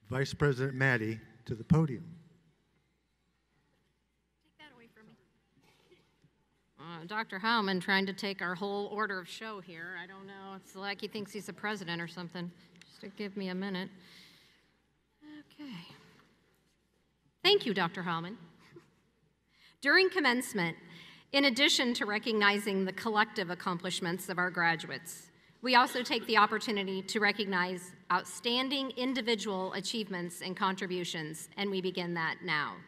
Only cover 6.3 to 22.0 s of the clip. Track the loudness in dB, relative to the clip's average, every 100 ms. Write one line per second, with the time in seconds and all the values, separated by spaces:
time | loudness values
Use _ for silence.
6.3 | _ _ _ _ _ -14 -12 -6 -4 -4
7.3 | -2 4 4 4 2 4 4 4 -2 -6
8.3 | -4 -4 -4 -4 -4 -4 -2 -2 -4 -8
9.3 | -12 -10 -12 -12 -14 -12 -12 -14 -16 -16
10.3 | -14 -14 -14 -14 -10 -8 -6 -6 -6 -8
11.3 | -8 -10 -6 -4 -4 -4 -4 -6 -8 -10
12.3 | -8 -8 -10 -20 -20 -20 -18 -18 -10 -8
13.3 | -6 -6 -4 -4 -4 -6 -12 -20 -20 -20
14.3 | -20 _ _ _ _ _ _ _ _ -20
15.3 | -20 -20 -18 -14 -14 -16 -20 -20 -20 _
16.3 | _ _ _ _ _ _ _ _ _ _
17.3 | _ 4 4 4 2 0 -2 -4 -2 -4
18.3 | -12 -18 -20 -20 -20 _ _ _ _ _
19.3 | _ _ _ -20 _ 6 6 6 4 4
20.3 | 4 0 0 0 -2 -14 -20 -20 -20 _
21.3 | 4 4 6 4 6 2 0